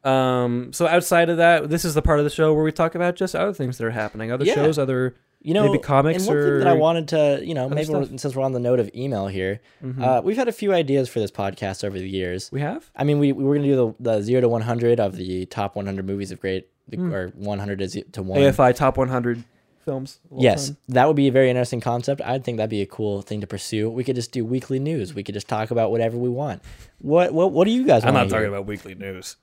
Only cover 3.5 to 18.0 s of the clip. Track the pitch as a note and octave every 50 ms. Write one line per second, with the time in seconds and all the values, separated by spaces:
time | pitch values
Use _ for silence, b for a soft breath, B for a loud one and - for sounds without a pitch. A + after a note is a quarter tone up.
3.5 | F#3+ - C#3+ B2+ B2+ - A2+ A2+ A2+ A2+ G#2+ G#2 - G#2+ A2 A2+ A#2+ B2+ C#3+ F3+
4.5 | B3 D3+ C#3+ D#3 D#3+ D3+ C#3 C3 C3 B2+ B2+ B2+ B2 _ _ _ _ _ _ D3+
5.5 | E3 G3+ G#3 G3+ G3 - - - C#3+ C3+ C#3 D#3 E3 F3+ F#3 - D3+ D3 C#3+ C#3+
6.5 | C#3+ C#3 C3+ F3+ E3+ D#3+ D#3 D#3+ E3+ E3+ D#3+ C#3+ E3+ D#3 D3+ D3 C#3 C#3 - -
7.5 | E3 C#3+ B2+ C3+ D3 D3+ D#3 D#3 D3+ C#3+ C#3 - C3+ C3 - C#3+ B2+ C3+ C3 C3+
8.5 | C3 B2 A#2+ A#2+ B2+ B2 A2 G2+ - A2+ B2+ C#3 B2+ G2+ G2 G2 F#2+ G2 F#2+ F#2+
9.5 | G2+ A2 b b b b - B2+ B2+ C3 B2+ B2+ C3 A#2+ - F#3 A3 A#3+ C4 A#3+
10.5 | G#3 - G#3+ G3+ F#3+ F3 D#3+ C3+ C#3 C#3 C3 A#2+ - A#2+ G#2+ G2 _ - G2+ G2
11.5 | F#2 - - F#2+ F#2+ - - G2+ G2 F#2+ F#2 F#2+ F#2+ F#2+ F#2 F2 F2+ F#2+ - -
12.5 | - C3+ C#3+ D3 G#3 D#4+ - _ _ - C#3 D3 D3 C#3+ C#3+ C#3+ C3+ - C3+ C#3
13.5 | C#3+ D3 C#3+ C#3 C#3 C3 B2 A2+ A2 _ B2 A#2 A2+ G#2+ G2+ A2 B2 B2+ B2 A#2
14.5 | A#2 A2+ A2 A#2 A#2+ A#2 A#2 A#2 A#2+ A#2 G#2+ G2 F#2+ - F#2 F#2 F#2 F#2 F#2 -
15.5 | - - G2+ G2 - G#2 G2 G2 G2 G2 F#2+ F#2+ G2 G2+ G2 F#2 F#2 - - F#2+
16.5 | F#2+ F#2+ - _ _ _ _ - - - F3+ F3 D#3 G2 F#2 F2+ - - G2+ G2+
17.5 | G#2 G2 G2+ G2+ G2+ F#2+ G2 F#2 - G2+